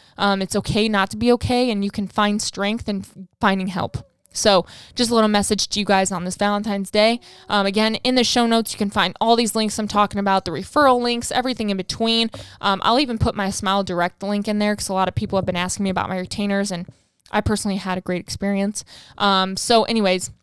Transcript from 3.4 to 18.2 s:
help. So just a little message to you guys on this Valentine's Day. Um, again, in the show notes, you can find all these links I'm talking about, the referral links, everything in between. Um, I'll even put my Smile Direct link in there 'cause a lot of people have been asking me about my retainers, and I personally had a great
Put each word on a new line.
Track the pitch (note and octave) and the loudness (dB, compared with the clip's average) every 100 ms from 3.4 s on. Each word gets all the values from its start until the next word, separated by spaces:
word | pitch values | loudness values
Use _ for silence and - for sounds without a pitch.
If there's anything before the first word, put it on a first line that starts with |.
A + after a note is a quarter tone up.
| G#3 F#3+ F#3 | 0 0 -2
help. | F3 G#2 - - _ _ - | -4 -6 -6 -12 _ _ -2
So | G#3+ G3 - - - - | 2 4 2 -10 -10 -4
just | A#3 | 0
a | A#3 | 2
little | G#3+ | 4
message | G#3 G3 G3 - | 2 0 -2 -2
to | G3+ | -2
you | G3+ | 2
guys | G3 F#3+ | 2 2
on | F#3 F3+ | -2 -6
this | - | -2
Valentine's | G3+ G#3 G#3+ G3+ F#3+ | 0 0 -2 -4 -2
Day. | G#3 A3 A#3+ - - - | 2 2 2 -6 -18 -4
Um, | G#3 G3 | 0 0
again, | G3+ A3 A3 | 2 0 0
in | B3 B3+ | 0 2
the | |
show | A#3 B3 A#3 | 2 2 2
notes, | A3+ G#3+ | 2 0
you | - | -4
can | G3+ | -2
find | G#3 F#3 - | 0 0 0
all | A3+ A#3 | 2 4
these | A#3 A3 | 2 0
links | G#3+ - | -2 -2
I'm | G#3+ | -2
talking | G3+ G#3 G3+ | 2 2 0
about, | G3+ F#3+ F3+ | 0 0 0
the | |
referral | D#3 G3 D4+ C#4 B3 | -6 -2 4 4 4
links, | A#3+ A#3+ A#3+ | 2 -2 -2
everything | - B3+ A#3+ G#3+ | -2 -2 -2 -2
in | F#3+ | -2
between. | F3+ - A3+ A3+ A3+ - - - | -4 -2 0 2 0 -4 -18 -4
Um, | G3+ G3 | -2 0
I'll | - A#3+ | 2 2
even | A#3+ A3+ | 2 0
put | A3+ G#3+ | 0 0
my | G3 | -2
Smile | G3 G3 G3 | -2 0 0
Direct | F#3+ F3 F3+ - | 0 0 -2 -4
link | G3 G#3 G#3 | -4 -2 0
in | G#3 | 0
there | G#3 G#3 | 0 0
'cause | - | -2
a | |
lot | F#3+ F#3 | 0 0
of | - | -2
people | G#3 G3 | -2 -2
have | F#3 | 0
been | F3+ | -2
asking | F3+ - G3 | -2 -2 -2
me | |
about | F#3 - | 0 -2
my | F#3 | -4
retainers, | F#3 - G3+ G3 G3+ | -6 -4 -2 0 -2
and | F3 F#3 - _ _ - | -4 -10 -16 _ _ -6
I | G#3+ | -2
personally | G#3+ G#3 G#3 F#3 | 0 0 0 -2
had | F#3+ F#3 | -2 -4
a | |
great | F#3 F3+ | -4 -4